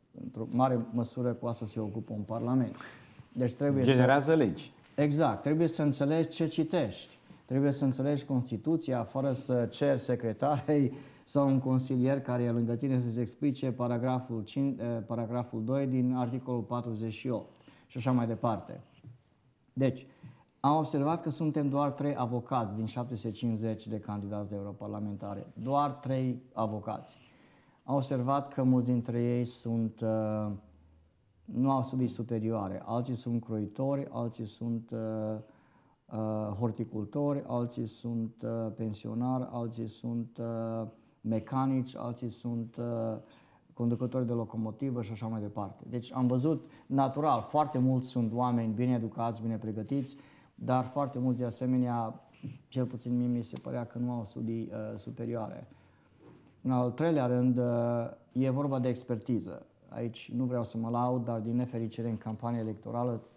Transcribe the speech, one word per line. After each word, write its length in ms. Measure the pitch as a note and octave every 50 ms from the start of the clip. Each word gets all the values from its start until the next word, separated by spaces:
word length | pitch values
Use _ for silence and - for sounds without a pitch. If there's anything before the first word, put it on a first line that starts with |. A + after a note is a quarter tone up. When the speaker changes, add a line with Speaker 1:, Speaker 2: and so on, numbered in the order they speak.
| _ _ - - -
Speaker 1:
într-o 240 | - - A2 A2+ -
mare 340 | A#2+ A#2+ C3 C3 B2+ A#2 A2+ -
măsură, 420 | A2 A#2+ A#2 A#2+ - C3 B2 B2 A2+
cu 140 | - -
asta 180 | A#2+ A2+ - A#2
se 140 | G#2 - A#2+
ocupă 340 | G#2+ G2+ G2+ A#2 - - A2+
un 80 | G#2+
Parlament. 540 | G2 - A2+ A#2 A#2 A#2+ B2+ C3 B2 - - - - - - - - - - - - - -
Deci 200 | A#2+ B2+ A#2 -
trebuie 300 | - C#3+ C#3+ C#3 C3+ B2+
să 80 | B2+
Speaker 2:
Generează 420 | C3+ B2 B2 B2 C3+ C#3+ C3+ D#3 D#3+
legi. 380 | D#3 C3 F#2+ - - - - - - - - -
Speaker 1:
Exact. 460 | - D3 D3 C#3+ D3+ D#3+ B2+ G2+ -
Trebuie 260 | - C#3+ D#3 D#3+ E3+
să 160 | D#3+ - - D3+
înțelegi 460 | D3 C3+ - C#3+ C#3+ D#3 E3 D#3+ E3
ce 180 | - - E3
citești. 680 | D3+ - - D3+ - - E3+ C3 G2 - - - - - - - - - - -
Trebuie 260 | - B2+ C3+ C#3+ C#3+
să 120 | C3+ C#3 C#3+
înțelegi 420 | C3 B2+ C3+ C3+ C#3+ D3 C3+ -
Constituția, 800 | - C3+ B2 B2+ - A#2 G#2+ - D3 E3 D#3+ D#3+ - B2+ A#2+ A2
fără 300 | - - C3+ C#3 C#3 B2
să 320 | B2+ - - B2+ A#2+ A#2
ceri 340 | A2+ - - C#3+ C#3 C3+ A#2+
secretarei 960 | - - B2 A#2+ A#2 A2+ G#2 - C#3 C#3+ D3 B2+ - - D3+ D3 C#3 A#2+ - - - - - - -
sau 240 | - - C#3+ C#3
un 120 | C#3 C3+ C3
consilier 640 | C3 C3 C3 B2+ B2+ - C3+ B2 B2 C3 C#3 C3+
care 220 | B2+ - B2 B2 A#2+
e 80 | A#2+
lângă 240 | A#2 A#2+ A#2 A2+ A#2+
tine 240 | A#2 C#3+ C3+ C3 B2+
să-ți 200 | A#2+ A#2+ A2 B2
explice 520 | A#2+ A2+ - - D3 C#3+ B2+ - C#3 C3
paragraful 720 | A#2 B2+ B2 A#2+ B2 A2+ B2 C3 B2+ B2 B2+ - A#2 A2+ G#2
cinci, 360 | - - C#3 C#3 C#3 C3 -
eh, 60 | A#2 A#2+ A#2 A2+ G2+
paragraful 580 | - A#2 A#2 A#2 A2 A#2+ B2 A#2+ - - A2+ A2
doi 240 | A#2 C3 C#3 C#3
din 260 | C3 B2+ B2+ B2 B2+ B2+
articolul 480 | B2+ B2 A#2 C3 B2 - C3 B2 A#2+
patruzeci 520 | G#2+ - A#2+ A#2+ A#2 A#2+ A2 G#2+ A2+ A2+ G#2+
și 140 | - -
opt 260 | B2+ A#2+ G2 - - - - - - - - -
și 100 | - -
așa 140 | B2+ A#2 C3
mai 160 | B2+ A#2+ A#2
departe. 540 | A2+ A2+ - - A#2 G#2+ F#2+ - - - - - _ _ - - - - - _ _ _ _ _ _ _ _ _ _ -
Deci, 320 | B2+ C3+ B2+ B2+ - - - - _ - - - - - _ _ _
am 180 | - C#3 D3+
observat 440 | D#3+ D3+ - - C#3+ C#3 D3+ E3+ D#3+
că 80 | - D#3+
suntem 400 | C#3+ - D#3+ D3+ C#3+ D#3 C#3+ C#3
doar 220 | C3+ C#3+ D3 C#3
trei 240 | C3+ - C#3+ C#3+ C3+
avocați 580 | - B2 A2+ B2 A#2+ A#2+ - C#3 B2 A2+ G2 G#2+
din 100 | A2 A2
șapte 300 | A2+ - B2+ A#2+ C#3 B2
sute 160 | G2+ A#2 A2+
cincizeci 560 | G2+ - A#2+ A#2 A2 G#2 A2+ A2+ G#2+ A2 -
de 120 | G#2+ G#2+ G#2
candidați 500 | - - G#2 G2+ G2+ G2+ G#2 G#2 G#2 F#2
de 60 | G#2
europarlamentare. 920 | G2 G2 G2+ F#2+ - G#2 - G#2 G#2 G#2+ G#2 G2+ G2 G#2 G2+ G2 G#2 - - -
Doar 380 | - A2+ C3 C#3 C#3+ D3 C#3
trei 500 | B2+ - - C3 C3+ C3 C3 B2+ A#2+ B2 - - -
avocați. 640 | A2 A2+ G#2 G#2+ G#2+ G#2 A2+ G#2 - - - - - - - - - - - - - _ _ _ _ _
Am 120 | - C3+
observat 580 | C#3 B2+ - C#3 B2 A#2+ C3+ C#3 C#3 C3+ - -
că 100 | - C3
mulți 260 | B2+ B2+ B2+ A#2 B2
dintre 340 | B2 A#2+ A#2+ - A#2 A#2+ A#2+
ei 220 | A#2+ A#2+ B2 A#2+
sunt, 560 | A#2+ - - - A#2 A#2 A2+ A2+ A2 - -
eh, 500 | A#2 A2 A2 A2 A2 G#2+ G#2+ G#2+ G#2+ G#2 G2+ G2 - - - - - - - _ _ _ _ _ _ _ _ _ _
nu 260 | - - A#2+ C3 C3+
au 120 | C3+ C3 B2+
studii 240 | - C3 B2+ B2
superioare. 720 | A#2 - - A2 A2+ A#2+ A2 A2 A2+ A2+ G#2+ G2 F#2+ F#2+ F#2+ -
Alții 300 | - A2+ B2 B2+ C3 B2
sunt 280 | A#2 - A#2+ A#2 A#2 A#2
croitori, 640 | - A2+ G#2+ G#2 G2 - - C3+ C#3 C#3 C#3 C#3 -
alții 340 | - A#2+ A#2+ A2+ - - A2+
sunt, 460 | G2 - - A#2 A#2 A#2 A2+ A2+ -
eh, 460 | A2+ A2+ A2+ A2 A2 A2 G#2+ G#2+ G#2+ A2 A2+ - - - _ _ _ _ _ _ _ _ _ - -
eh, 400 | A2 A2 A2 G#2+ G#2+ G#2+ G#2 G2+ G2+
horticultori, 840 | A#2+ A2+ G#2+ - A2 G#2+ - G#2+ G#2 G#2 - D3 C#3+ C#3+ C#3+ C#3 -
alții 380 | - B2 A#2+ A#2+ A#2 - B2 A#2
sunt, 580 | A2 - - - A#2 A#2 A2+ A2+ A2+ - - -
eh, 280 | A#2 A2+ A#2 A2+ A2 -
pensionari, 720 | - A2+ A2 G#2 - - A2+ A2+ A#2 B2 B2+ B2+ B2+ B2 -
alții 360 | B2 A#2+ A#2 A2+ A#2 A#2 A2+
sunt, 500 | G#2+ - - - A#2+ A#2 A#2 A2+ A#2 -
eh, 500 | - A#2 A#2 A2+ A2+ A2+ A2+ A2+ A2+ A2 G#2+ - - _ _ _ _
mecanici, 720 | - A2 A2+ A2 A2 - C3+ C3 C3+ C3+ C3 C3 B2 B2+ -
alții 340 | G#2+ A2+ A#2+ A#2 - B2+ A#2
sunt, 480 | G#2 - - A#2+ A#2+ A#2 A2+ A2 -
eh, 400 | B2 A#2+ A#2+ A#2 A2+ A2+ A2+ A2 A2 - - - - - - - _ _ _ -
conducători 520 | - A#2+ A#2+ A#2+ A2 B2+ A#2 B2+ C3 B2
de 60 | A#2 A#2+
locomotivă 680 | A#2 A2+ - - A2+ A2 A2 G2 - C#3 C3+ A#2+ A#2+
și 100 | G#2+ G2+
așa 160 | A2+ G#2+ A#2
mai 140 | A2 A2+ G#2+
departe. 420 | G#2 G#2 - G#2+ G2+ F#2+ - - - A#2
Deci 240 | A#2+ A#2+ B2 - -
am 140 | C3 B2+
văzut, 420 | A#2+ B2+ B2 C3+ D#3+ D#3 D#3 - - - - -
natural, 560 | - C3+ C#3 C3+ C3 - D3 D#3 D3+ B2+ A2+
foarte 380 | A2 - - D3 D3+ C#3 - B2+
mulți 280 | B2+ C3 C3 B2+ B2+
sunt 260 | - - B2 A#2 G#2+ A2
oameni 400 | A#2+ B2 B2 A#2+ A#2 A2+ A2 G#2+
bine 200 | A2+ B2 B2+ B2
educați, 480 | A#2 A2+ G#2+ - A#2 A2+ A#2 G#2+ A2
bine 160 | A2 A2+ A2+
pregătiți, 580 | G#2 A2+ A2 G2+ A2 G#2 - C#3 C#3 B2+ - - - - - - - - _ _
dar 300 | - A#2 B2 B2+ C3 B2+
foarte 340 | - - C#3+ C#3 B2+ - B2+
mulți, 200 | B2 B2+ A#2+ A#2+
de 60 | B2
asemenea, 760 | A#2 A2 - C3 B2+ B2+ B2+ B2 B2 A#2+ A#2 A2+ A2 - - - - - - - - - - -
cel 180 | _ - C3 B2
puțin 320 | B2 - A#2 - B2 B2
mie 100 | B2 B2
mi 140 | B2 B2 A#2+
se 160 | A2+ - B2+ B2+
părea 240 | - B2+ B2+ B2 A#2
că 120 | A#2 -
nu 140 | A#2 B2 B2
au 140 | B2 A#2 A2
studii, 440 | G2+ - C3 A#2 A2+ A2+ A2+ A2 -
eh, 260 | A2 A2 G#2+ A2 G#2+
superioare. 720 | G#2+ - - B2 A#2 A2+ A#2 A#2+ A2+ A2 - - - - - - - - - _ _ _ _ _ - - - - - - - - _
În 100 | - B2+
al 200 | B2+ B2 B2 B2
treilea 340 | A#2+ - D#3 E3+ D#3+ C#3+ B2
rând, 320 | A#2+ B2 B2 B2 B2+ A#2+
eh, 520 | B2 B2 A#2+ A#2+ A#2+ A#2 A#2+ A#2+ A#2 A#2 - - - _ _
e 180 | - B2+ C3 C3
vorba 300 | B2+ C#3 C#3+ C#3 C3+ B2+
de 80 | B2
expertiză. 760 | B2+ A#2 B2 - - A#2+ G#2+ - - A#2+ G#2 - F#2+ C#2 - - - _ _ - -
Aici 420 | - A2+ A#2+ A2+ A#2 - - -
nu 140 | A#2 B2 C3
vreau 180 | B2 B2+ A#2+ A2+
să 140 | - -
mă 120 | A2+ A2+ A#2
laud, 360 | A#2+ A#2+ B2 B2 B2+ B2+ A#2
dar, 140 | A#2+ A#2 A2+
din 160 | G#2+ A#2 A#2
nefericire, 540 | B2 B2 B2 - A#2 A2+ G#2+ - - A2+ A#2
în 80 | A2+
campanie 420 | A2+ - A2+ A2 G#2+ A#2+ A#2+ A#2+ A#2
electorală, 600 | A2 A2 G#2 A2 - A2 A#2 A#2+ B2 B2 A#2 A2 - - -